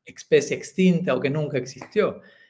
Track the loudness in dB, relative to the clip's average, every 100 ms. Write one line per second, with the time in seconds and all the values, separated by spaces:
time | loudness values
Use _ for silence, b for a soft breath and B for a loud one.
0 | -20 -20 2 2 2 -4 -6 2 4 4
1 | 2 -2 0 -2 -4 -4 -6 -12 -8 -2
2 | -2 -2 b b b